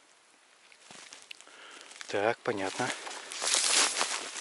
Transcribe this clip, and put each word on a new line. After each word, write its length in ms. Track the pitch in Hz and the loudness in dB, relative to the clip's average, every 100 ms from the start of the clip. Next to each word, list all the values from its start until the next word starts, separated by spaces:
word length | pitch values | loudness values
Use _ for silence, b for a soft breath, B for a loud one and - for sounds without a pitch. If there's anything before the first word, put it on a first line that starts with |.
| - - - - - - - - - - - - - - B B B B B B - | -20 -20 -20 -20 -20 -20 -20 -20 -18 -16 -16 -16 -16 -18 B B B B B B -4
Так, 300 | 104 107 120 | 2 2 2
понятно. 460 | - 104 95 - 123 B B B B - - - - - - - - - - - | 0 0 -2 0 -2 B B B B -4 2 4 6 6 6 4 0 -2 -6 -8